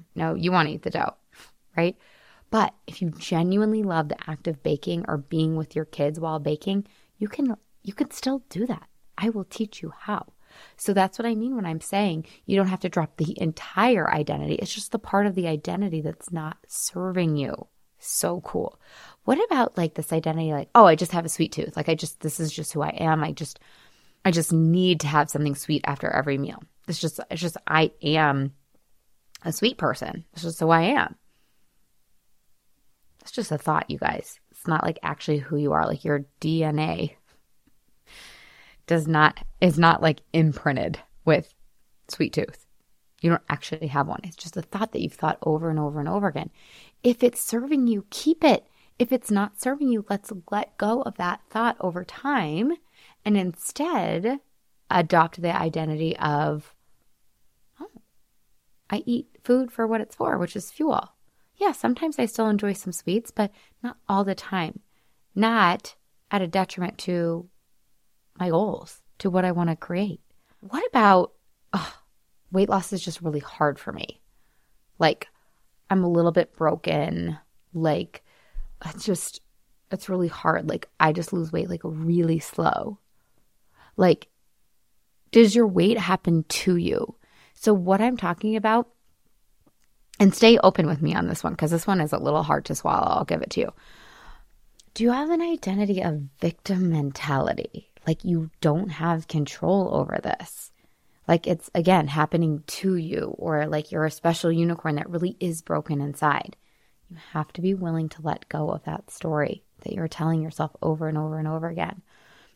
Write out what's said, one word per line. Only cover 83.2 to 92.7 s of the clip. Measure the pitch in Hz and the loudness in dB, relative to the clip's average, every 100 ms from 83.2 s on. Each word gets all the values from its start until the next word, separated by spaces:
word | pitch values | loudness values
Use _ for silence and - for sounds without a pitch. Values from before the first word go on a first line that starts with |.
| _ _ _ _ _ _ _ - | _ _ _ _ _ _ _ 2
Like, | 180 - - _ _ _ _ _ _ _ _ _ _ | 4 4 -2 _ _ _ _ _ _ _ _ _ _
does | 226 220 | 8 8
your | 226 214 | 6 4
weight | 180 185 226 | 4 4 2
happen | 175 190 - 165 | 0 0 2 2
to | - - 190 175 | 0 -2 2 2
you? | - - - - _ _ _ | 2 -2 -4 -10 _ _ _
So | _ 220 | _ 2
what | 202 175 196 | 2 4 2
I'm | 233 247 | 2 0
talking | 175 175 214 220 | -2 -2 -2 0
about, | 214 226 - _ _ _ _ _ _ _ _ _ _ _ _ - | 2 2 0 _ _ _ _ _ _ _ _ _ _ _ _ 4
and | 196 | 4
stay | - 226 233 | 8 8 10
open | 190 - 156 | 8 4 0
with | 151 | 0
me | 156 | 0
on | - 170 | 0 -2
this | - | -4
one, | 170 175 | -4 -2
'cause | 156 | -2
this | 165 - | 0 0
one | 185 | 0
is | 151 | 0
a | - | -2
little | 139 151 | 0 0
hard | 156 143 | 0 -2
to | - | -2